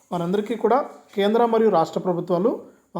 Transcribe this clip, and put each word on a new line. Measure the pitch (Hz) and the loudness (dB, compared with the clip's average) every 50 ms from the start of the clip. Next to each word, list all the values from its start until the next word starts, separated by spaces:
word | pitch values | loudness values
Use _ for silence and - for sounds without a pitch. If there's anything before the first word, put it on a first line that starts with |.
| _ - | _ -8
వారందరికీ | 190 175 170 175 190 208 208 214 233 220 - | -6 -6 -4 -2 -2 -4 -2 -4 -6 -2 0
కూడా | 214 240 277 - - - - - _ - | 2 2 2 0 -2 -12 -20 -20 _ -4
కేంద్ర | 202 196 208 220 233 240 226 226 | 0 0 2 2 2 2 2 2
మరియు | 220 226 214 185 165 | 2 2 4 4 2
రాష్ట్ర | 160 - - 185 - | 2 2 -2 -4 -2
ప్రభుత్వాలు | 185 170 170 165 170 180 170 196 254 403 - - - - _ _ _ - | -2 -2 -2 -2 -2 -2 0 0 0 -2 -2 -10 -18 -20 _ _ _ -12